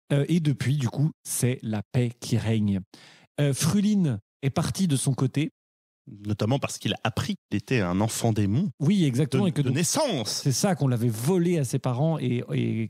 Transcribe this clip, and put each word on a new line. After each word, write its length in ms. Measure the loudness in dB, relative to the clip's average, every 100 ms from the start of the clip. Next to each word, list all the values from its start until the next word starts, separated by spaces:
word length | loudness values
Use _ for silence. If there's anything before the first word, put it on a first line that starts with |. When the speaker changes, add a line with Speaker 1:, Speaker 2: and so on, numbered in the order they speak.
| -2
Speaker 1:
Euh, 140 | 0 2
et 120 | 2
depuis, 380 | 2 0 0 0
du 120 | 0
coup, 220 | 0 -2 -2
c'est 360 | -10 -2 -2 -2
la 200 | -4 -6 -2
paix 200 | 0 0 -4
qui 180 | -2 -2
règne. 440 | 0 2 2 0 -4 -16 -20 -20 _ -2
Euh, 140 | 0
Fruline 680 | 2 2 2 2 2 2 0 -6 _
est 80 | -4
partie 380 | -2 -2 0 0
de 80 | 0
son 180 | 0
côté. 380 | 0 0 0 -4 -6 _ _ _ _ -20 -10 -6
Speaker 2:
Notamment 320 | -2 0 0
parce 220 | -2 -4
qu'il 140 | -4
a 60 | -2
appris 320 | -4 -2 -4 -6 -6
qu'il 60 | -6
était 220 | 0 0
un 200 | 2 0
enfant 320 | 0 0 0
démon. 360 | 2 2 0 -2 -2
Speaker 1:
Oui, 260 | 2 2 2
exactement, 380 | 2 0 0
Speaker 2:
De, 60 | 0
Speaker 1:
et 20 |
que 100 | 2
Speaker 2:
de 60 | 0
Speaker 1:
donc, 100 | 0
Speaker 2:
naissance. 640 | 0 0 0 0 -4 -2
Speaker 1:
c'est 80 | 0
ça, 220 | 2 2
qu'on 140 | 2 0
l'avait 200 | 2 0
volé 520 | 0 0 2 2 2
à 40 |
ses 140 | 0 -2
parents 400 | -2 0 0 0
et, 260 | -2 -2 -2
et 360 | -2 0 -2